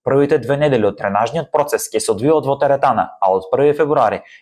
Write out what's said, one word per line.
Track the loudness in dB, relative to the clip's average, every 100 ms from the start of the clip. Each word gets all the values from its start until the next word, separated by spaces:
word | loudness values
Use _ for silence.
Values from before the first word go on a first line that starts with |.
Првите | -2 0 2 0
две | 0 0
недели | 2 2 0
од | -2
тренажниот | -2 0 -2 -4 -4
процес | -2 0 -2 -2
ќе | -4
се | -2
одвијат | 0 2 2 0
во | -2
теретана, | 0 2 0 0 -4 -2
а | 0
од | 0 0
први | 0 2
февруари | 2 0 2 0 -2 -10 -12